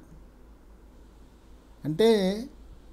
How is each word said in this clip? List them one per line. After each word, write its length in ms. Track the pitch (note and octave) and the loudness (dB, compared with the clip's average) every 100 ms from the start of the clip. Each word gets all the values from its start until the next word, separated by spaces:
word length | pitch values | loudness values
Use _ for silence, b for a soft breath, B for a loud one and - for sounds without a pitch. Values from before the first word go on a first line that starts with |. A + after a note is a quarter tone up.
| - - - - - - - - - - - - - - - - - - C#3 | -20 -20 -20 -20 -20 -20 -20 -20 -20 -20 -20 -20 -20 -20 -20 -20 -20 -12 -8
అంటే 600 | D#3 A3+ G#3+ F#3 G#3 C#4 - - - - | 2 4 4 2 -4 -10 -18 -20 -20 -20